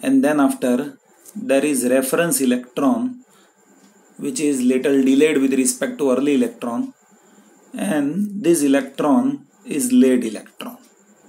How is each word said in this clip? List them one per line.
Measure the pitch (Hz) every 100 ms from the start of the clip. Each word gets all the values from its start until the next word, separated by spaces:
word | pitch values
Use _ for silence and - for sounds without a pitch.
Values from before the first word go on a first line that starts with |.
and | 135 135
then | 139 151
after | 135 131 127 123 147 - _ _ - -
there | 131 135
is | 147 135 123
reference | 131 135 160 170 139
electron | 131 123 - - 139 113 127 - _ _ _ _ _ _ _ _ _ -
which | 139 127
is | 147 135
little | 123 127 143 139
delayed | 131 135 156 147
with | 135
respect | 127 127 - 131 123
to | 139
early | 127 143
electron, | 139 117 - 120 120 - - _ _ _ _ _ _ _
and | - 98 151 143 170 208 -
this | 156 160
electron | 143 139 127 - 147 127 131 147 - _
is | - 151 123
late | 127 127 127
electron. | 113 101 - - - - _ _ _ _